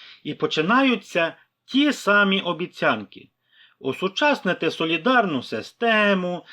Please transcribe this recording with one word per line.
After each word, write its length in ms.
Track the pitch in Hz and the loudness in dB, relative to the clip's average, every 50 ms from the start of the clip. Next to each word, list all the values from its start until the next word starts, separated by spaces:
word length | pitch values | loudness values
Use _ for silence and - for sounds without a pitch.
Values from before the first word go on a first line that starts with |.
| - - - - - | -20 -20 -20 -16 -12
і 100 | 151 147 | -12 -8
починаються 1000 | - - 151 - 156 156 175 233 262 277 262 240 202 - - - 175 165 160 143 - _ _ _ _ _ | -4 -4 -4 -2 -2 0 2 2 2 2 2 0 0 -4 -4 -4 -2 -2 -2 -4 -8 _ _ _ _ _
ті 280 | - - 262 294 294 254 | -4 0 2 2 2 0
самі 480 | - - 196 202 208 202 196 196 190 | 0 0 2 4 4 4 4 2 0
обіцянки. 880 | - 175 170 156 180 160 - - 170 151 127 107 104 - - - - _ _ _ _ _ _ _ - _ _ _ | 0 -2 -4 -4 -6 -10 -6 -2 0 0 0 0 -4 -10 -16 -20 -20 _ _ _ _ _ _ _ -20 _ _ _
Осучаснити 920 | - 135 127 - 180 190 190 - 294 294 277 - - 190 170 - 170 160 | -6 -6 -4 -4 -4 -6 -2 0 0 0 0 0 -2 -4 -2 -2 -2 -2
солідарну 720 | - - 175 160 165 160 160 247 254 247 220 185 151 127 113 | -2 -2 -2 -2 -2 -2 0 2 2 2 2 2 0 -4 -6
систему, 1040 | - 117 110 104 - - - 240 233 220 214 208 202 196 185 180 175 180 190 - - | -6 -8 -8 -8 -10 -8 -4 0 2 2 2 4 2 2 2 0 -2 -4 -6 -10 -14